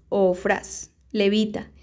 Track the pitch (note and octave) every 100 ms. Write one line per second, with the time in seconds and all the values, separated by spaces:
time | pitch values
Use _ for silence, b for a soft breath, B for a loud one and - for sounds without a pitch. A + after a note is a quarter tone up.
0 | - G3+ F#3 F3+ G3+ G3 - - - _
1 | _ A3 G3+ G#3+ G#3+ G#3 - b